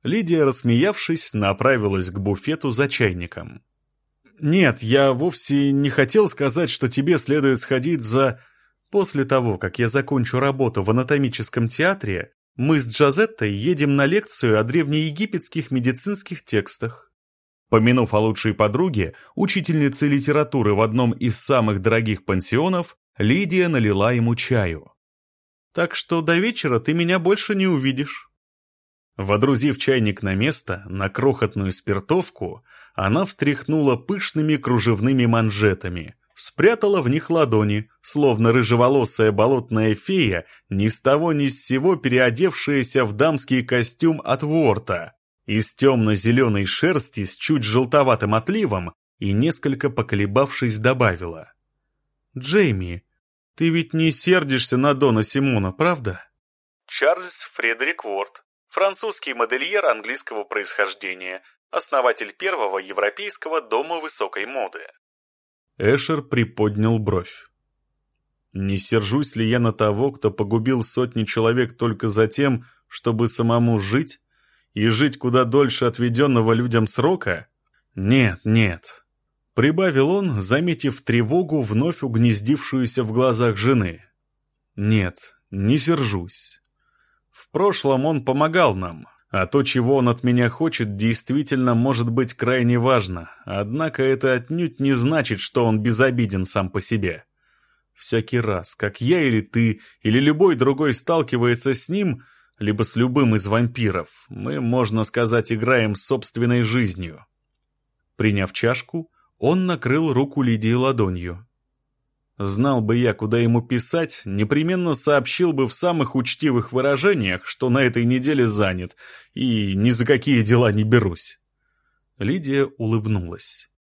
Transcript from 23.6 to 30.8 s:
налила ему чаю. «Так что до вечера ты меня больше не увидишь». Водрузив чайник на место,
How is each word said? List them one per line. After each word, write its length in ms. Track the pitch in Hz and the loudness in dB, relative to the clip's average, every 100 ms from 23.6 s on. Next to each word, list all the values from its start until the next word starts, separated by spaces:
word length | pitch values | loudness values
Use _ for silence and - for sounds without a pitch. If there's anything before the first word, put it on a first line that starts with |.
| 180 | 2
налила 460 | 143 107 98 107 | 2 2 2 2
ему 240 | 120 117 117 | 2 0 -2
чаю. 560 | - 120 92 80 - _ _ _ _ _ _ _ _ - | 0 0 0 -4 -12 _ _ _ _ _ _ _ _ -4
«Так 180 | 170 | -4
что 280 | - - 170 | -4 -4 -2
до 160 | 156 170 | 2 2
вечера 420 | 214 233 151 117 | 0 -2 -2 0
ты 140 | - | 0
меня 240 | 165 170 185 | 0 0 0
больше 360 | 170 208 - | 2 0 0
не 120 | 202 190 | 0 2
увидишь». 640 | 151 135 131 143 - - _ _ _ _ _ _ _ _ - | 2 0 -2 -6 -10 -18 _ _ _ _ _ _ _ _ -10
Водрузив 580 | 98 104 135 127 143 - | 0 2 2 2 0 0
чайник 460 | - 131 107 101 | 0 2 0 -2
на 120 | 98 | -4
место, 480 | 95 131 - - 92 | 0 -2 -2 -6 -10